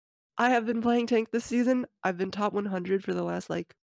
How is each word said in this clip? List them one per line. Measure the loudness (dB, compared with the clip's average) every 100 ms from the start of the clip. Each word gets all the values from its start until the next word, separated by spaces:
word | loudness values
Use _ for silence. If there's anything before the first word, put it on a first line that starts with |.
| _ _ _ 0
I | 2
have | 4 2
been | 0
playing | 2 2 4
tank | 0 2
this | -4
season. | 0 0 2 2 -2 _
I've | -4 -2
been | -4
top | -2 -2
one | -2 -2
hundred | -4 0 -2
for | 0
the | -4
last, | -2 -4 -4
like, | -6 -6 _ _ _